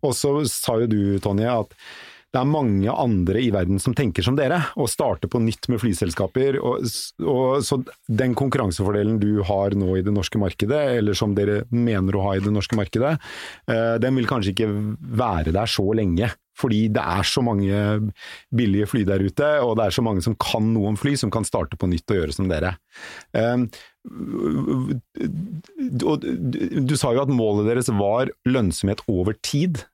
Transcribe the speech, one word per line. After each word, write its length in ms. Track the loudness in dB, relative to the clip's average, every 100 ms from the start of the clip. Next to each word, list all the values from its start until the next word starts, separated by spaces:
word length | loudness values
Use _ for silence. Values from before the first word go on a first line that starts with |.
Og 100 | 0
så 320 | 0 0 2 0
sa 260 | -2 0 2
jo 60 | 2
du, 320 | 2 2 2
Tonje, 300 | 2 2 2
at 200 | 0 -2 -10 -20 -20 -20 -20 _
det 100 | 0
er 20 |
mange 400 | 2 2 2 2 2
andre 500 | 0 2 2 4 2
i 100 | 2
verden 280 | 2 2 2
som 140 | 0
tenker 280 | 2 0 2
som 140 | 2 2
dere, 220 | 2 2 0 -2
og 120 | -2
starter 380 | 0 0 0 -2
på 120 | 0
nytt 260 | 0 -2 -2
med 100 | 0
flyselskaper, 800 | 0 0 -2 0 -2 2 0 0
og 220 | -2 -2
s-, 280 | -4 -6 -12 -4
og 420 | 0 2 2 0
så 160 | 0 -2 -2 -14 -4
den 240 | 0 0
konkurransefordelen 840 | 2 0 0 -2 0 0 2 2 2
du 200 | 2 0
har 260 | 0 0 2
nå 260 | 2 2 0
i 60 |
det 100 | 0
norske 240 | 0 0 -2
markedet, 600 | -2 0 0 0 0 0
eller 160 | 0
som 180 | 0 0
dere 280 | 0 0 0 -2
mener 420 | 0 0 0 0
å 100 | 0
ha 100 | 0
i 60 | 0
det 120 | 0
norske 220 | 0 0 -2
markedet, 420 | -2 0 0 -2 -6 -16 -16 -14 -2
eh, 280 | 0 0 2
den 160 | 2 2
vil 100 | 0
kanskje 260 | 0 0
ikke 440 | 0 0 0 -4 -6
være 520 | -6 -2 0 0 0
der 120 | 0 0
så 200 | 0 2
lenge, 360 | 2 2 2 0 -4 _ -4
fordi 300 | 0 2 2
det 80 | 0
er 220 | 0 0
så 180 | 0 0
mange 720 | 0 2 2 2 0 0 -2 -6 -16 -20 _
billige 360 | 0 2 2 2
fly 160 | 0 2
der 140 | 2
ute, 420 | 0 0 0 2
og 140 | 2 2
det 80 | 0
er 40 |
så 120 | 2
mange 180 | 0 0
som 140 | 0
kan 400 | -2 -2 0 2
noe 140 | 2 0
om 80 | 0
fly, 160 | 0 0
som 140 | 0
kan 140 | -2
starte 340 | 0 -2 -2 -2
på 80 | 0
nytt 220 | 0 0
og 60 | 0
gjøre 160 | 0
som 140 | -2 -2
dere. 280 | 0 -2 -6 _ -20 -18 -18 -6
Ehm, 380 | 0 0 2 -2 -6 -20 _ -18 -10 -8 -4 -2 -2 -2 -2 -2 -6 -8 -8 -6 -6 -8 -10 -14 -8 -6 -2
og 180 | -2 -2
du, 360 | -4 -4 -4 -4 -4 -2 -2
du 60 | 0
sa 140 | 0
jo 80 | 0
at 80 | 0
målet 360 | 0 2 2 2
deres 200 | 0 0
var 360 | 0 0 0 -2 -4 0
lønnsomhet 540 | 0 0 0 -2 -4 -2
over 260 | -2 0 -4
tid 380 | -4 -2 -2 -2 -10